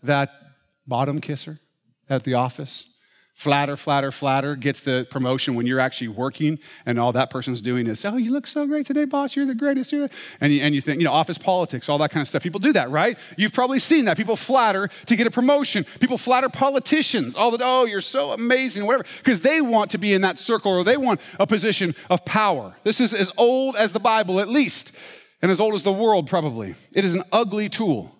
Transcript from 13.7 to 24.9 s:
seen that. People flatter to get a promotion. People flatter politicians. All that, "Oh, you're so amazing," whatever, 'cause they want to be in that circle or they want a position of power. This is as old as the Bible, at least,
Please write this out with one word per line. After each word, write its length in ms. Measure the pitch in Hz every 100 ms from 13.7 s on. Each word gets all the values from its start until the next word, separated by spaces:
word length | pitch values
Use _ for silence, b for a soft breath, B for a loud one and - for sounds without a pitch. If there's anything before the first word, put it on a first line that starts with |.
| 269
seen 240 | - 311 220
that. 120 | 165
People 180 | 214 220
flatter 540 | - 254 226 190 196 B B
to 100 | 233
get 100 | 233
a 60 |
promotion. 540 | - 254 285 277 208 156 B
People 160 | - 247
flatter 320 | - 247 254
politicians. 840 | - 269 277 - 302 - 240 123
All 160 | - 226
that, 100 | 233
"Oh, 220 | 247 254 240
you're 160 | 202
so 320 | - 262 285
amazing," 520 | - 233 254 262 202 208
whatever, 200 | 254 - B
'cause 160 | - 214
they 220 | 254 320
want 280 | 262 226 208
to 60 | 202
be 160 | 202
in 80 | 196
that 140 | 190 175
circle 360 | - 226 202
or 100 | 180
they 140 | 180 277
want 240 | 254 190 B B
a 80 | 202
position 480 | 214 214 196 180 151 B
of 160 | 180 -
power. 500 | 214 214 156 101 -
This 160 | 208 220
is 140 | 240
as 180 | 214 185 -
old 400 | 240 262 269 220
as 160 | 214
the 80 | 190
Bible, 400 | 220 220 196 185
at 80 | 208
least, 420 | 254 240 - -